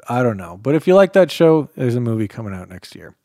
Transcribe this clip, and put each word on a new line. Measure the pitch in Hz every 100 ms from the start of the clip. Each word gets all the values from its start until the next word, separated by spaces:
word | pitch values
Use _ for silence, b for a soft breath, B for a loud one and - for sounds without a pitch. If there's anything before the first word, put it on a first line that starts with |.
| -
I | 123
don't | 120 98
know. | 85 90
But | 127 156
if | 180
you | 190
like | 190
that | 196 165
show, | - 165 160 131 -
there's | 127 123
a |
movie | 117 110 104
coming | - 107
out | 92 90
next | 90 - -
year. | 80 _